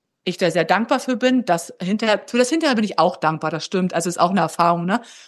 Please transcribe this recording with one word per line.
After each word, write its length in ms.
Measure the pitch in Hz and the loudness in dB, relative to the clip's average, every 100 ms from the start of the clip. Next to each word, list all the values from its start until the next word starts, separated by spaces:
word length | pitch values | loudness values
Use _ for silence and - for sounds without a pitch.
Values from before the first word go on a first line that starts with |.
| _ _ - | _ _ -8
ich 120 | 175 | -2
da 140 | 180 | 0
sehr 140 | 170 160 | 2 2
dankbar 340 | 185 233 269 | 2 2 -2
für 180 | 269 247 | -2 0
bin, 280 | 254 254 220 | 2 2 2
dass 280 | 170 - - | -2 -4 -8
hinterher, 400 | 180 214 220 202 - | -4 -2 0 0 0
für 100 | 240 | 0
das 120 | 247 | 0
hinterher 260 | 330 311 233 | 0 0 0
bin 100 | 214 | 0
ich 140 | - | 2
auch 180 | 170 180 | 0 2
dankbar, 340 | 156 160 156 | -2 0 -2
das 140 | 156 - | -4 -4
stimmt, 280 | 190 185 | -2 -2
also 160 | 170 170 | -2 -2
ist 100 | 170 | 0
auch 120 | 175 | 2
eine 100 | 190 | 2
Erfahrung, 440 | 160 - 175 170 175 | 0 2 2 2 0
ne? 160 | 220 - - | -2 -4 -20